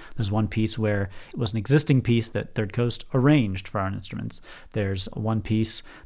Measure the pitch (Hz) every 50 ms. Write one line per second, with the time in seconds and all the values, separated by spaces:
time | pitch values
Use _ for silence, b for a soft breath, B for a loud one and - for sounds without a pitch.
0 | B B B - 113 98 104 110 110 101 - 113 110 107 - - 107 107 104 101
1 | 98 95 B B B B B - 123 104 104 113 101 - 139 151 - - 143 127
2 | - - 117 117 110 - - 104 - - - - 107 95 - 120 120 120 - -
3 | - - - 131 123 143 151 147 117 98 92 90 - - - 107 95 95 101 101
4 | - - - - 110 113 - - B B B B B B - 110 101 98 98 95
5 | 98 - - - 107 110 113 110 101 - 110 110 113 110 - - B B B B
6 | B